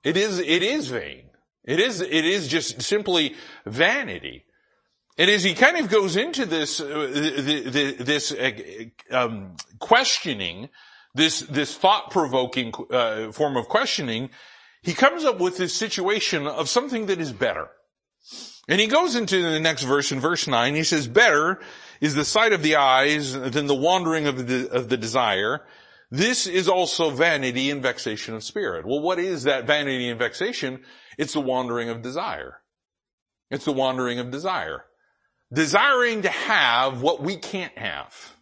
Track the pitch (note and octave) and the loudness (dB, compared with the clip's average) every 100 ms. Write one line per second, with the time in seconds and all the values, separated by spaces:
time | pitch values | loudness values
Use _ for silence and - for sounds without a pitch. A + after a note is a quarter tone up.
0 | D3 E3+ G#3+ F3+ D3+ E3+ G3 D4+ C3+ A#2+ | 0 0 0 -2 0 2 2 -2 -4 -6
1 | D2 - - _ _ _ - D#3 A#3+ F#3+ | -8 -16 -20 _ _ _ -2 0 0 -2
2 | F3 D#3+ D#3+ G3 C#3 D#3 - B2 A#2 G#3 | -2 0 2 0 0 -2 -4 -6 -2 -2
3 | G3+ F3 D3 - - - G#2 A2 F3 C4+ | 0 0 0 -6 -20 -14 -10 2 2 2
4 | G#3+ F2 C#2 A#1+ _ _ _ _ _ _ | -4 -10 -12 -16 _ _ _ _ _ _
5 | _ - F3+ G#3 F#3 D#3+ C4+ E4+ A3+ G#3+ | _ 0 4 4 2 4 4 4 2 2
6 | F#3+ F3 D4+ D#4 G#3+ D#3+ D3 - C#3+ D3 | 2 0 -2 -4 -2 -2 -2 -4 -4 -4
7 | C#3 C#3+ D#3 C#3 C3+ D3+ B2 C3+ C#3 - | -2 0 0 0 -2 -2 -2 0 0 -2
8 | B2+ D3 - D3 C3 A2 E2 G2+ A2+ - | -2 0 -2 -2 -2 -4 -14 -14 -16 -20
9 | - B2+ A#2+ A2 F#2+ E2 - - - A#3 | -4 -2 0 -4 -12 -16 -18 -14 4 4
10 | C4 - E3+ G#2+ F2+ F2+ B2 - - - | 6 -2 -2 -4 -6 -8 -14 -18 -20 -20
11 | _ B2 D#3+ - - C#3+ C#3+ - F#3 G#3+ | _ 0 2 2 -4 -4 -4 2 2 2
12 | - F#3+ D3 C3 C3 C3 A#2 A2 - B2+ | 0 -2 0 0 0 -4 -6 -8 -2 0
13 | A#2 A2 A2 A2 D3 C3 A2 G#3+ C4 - | 0 -2 -6 -2 0 0 0 0 0 -2
14 | C3+ A2+ C3 - - - - _ E3+ - | -2 -4 -6 -12 -20 -20 -20 _ -6 4
15 | C4+ E4+ D4+ G3 F3+ F3+ F3+ - A3 - | 4 4 0 0 -2 -2 -4 -2 -4 -2
16 | F#3 G#3+ - D#3+ C#3+ C#3 D3+ A#3+ C#4 A#3+ | -2 0 0 -2 -4 -4 0 0 0 -4
17 | G#3 F3+ D#3 G#2 A#2+ D#2+ D2+ _ _ _ | -2 -2 -4 -2 -2 -2 -8 _ _ _
18 | _ _ - - - - - F3+ A3 C#4+ | _ _ -20 -18 -18 -18 0 2 4 2
19 | F4+ A#3+ G#3 F#3+ E3+ D#3 D#3+ D3 C3 C#3+ | 2 0 0 0 2 2 2 0 2 2
20 | C3+ C3+ D3 E3+ - A#2+ B2 D3+ D#3+ D#3+ | 2 -2 0 -2 2 2 2 0 0 0
21 | B2 D#3 A#3 D3+ D#3+ F#3+ - - - - | 2 6 6 6 2 -2 -10 -20 -20 -4
22 | D3+ C#3+ C#3+ G#3+ A3+ F#3+ D#3 D3+ C3+ C3 | 0 0 2 4 4 4 4 4 6 6
23 | C#3 D3+ C#3 C3 C3 C3+ C#3+ C3+ D3+ F#3 | 6 2 -2 -4 -2 -2 0 2 4 2
24 | E3+ D#3+ D3 C3 B2 B2+ B2+ B2 A#2 B2 | 2 2 0 -2 -2 -2 0 -2 0 -2
25 | A2 B2+ A#2 F#2+ G#2 D3 - - - - | 0 2 2 2 0 -4 -8 -20 -20 -20
26 | _ C3 A3 B3 F#3+ F3+ F3+ F#3 E3+ - | _ 0 0 0 0 0 2 2 2 0
27 | D#3+ C3 E3 D3+ C3 B2 C3+ C#3+ B2+ A#2+ | 0 2 2 2 0 0 -2 0 -4 -4
28 | A#2+ G#2+ - A2+ - G#3+ F3 E2+ F2 C#3+ | -6 -6 -8 -10 -8 -6 -4 -4 -4 -2
29 | D#3+ F3+ F#3 E3 C3 C3+ A#2+ D3 C#3+ C3 | 0 -2 -2 -2 0 0 2 0 0 -2
30 | B2 A2+ A#2+ - G3 A#3+ C3+ B2+ - - | -4 -2 -4 -2 -6 -4 -8 -8 -16 -20
31 | - - C#3 D#3 C3 B2+ B2 A#2+ A#2 A#2 | -18 -8 -4 -2 0 -2 -2 -4 -4 -6
32 | A#2 C#3+ G3 D#2 B1+ - _ _ _ _ | -6 -6 -6 -8 -12 -16 _ _ _ _
33 | _ _ _ _ _ C#3 - C3 C3 B2+ | _ _ _ _ _ -6 -2 0 0 0
34 | B2 A#2+ B2 C3+ F#3 F3 D#2+ D#2 - _ | -2 -4 -6 -6 -6 -6 -6 -10 -14 _
35 | _ _ _ _ _ B2+ D#3 F#3+ C#4 C4 | _ _ _ _ _ 0 4 4 4 4
36 | A#3+ A3 F#3 - - G#3 C3 A#2+ C3+ B2 | 2 0 -2 -2 0 2 4 4 2 0
37 | C#3+ D#3+ D3 F#3+ - G3 F3 - G#2+ C#2+ | 0 0 -4 -6 -8 -8 -8 -8 -8 -8
38 | - - - _ | -12 -18 -20 _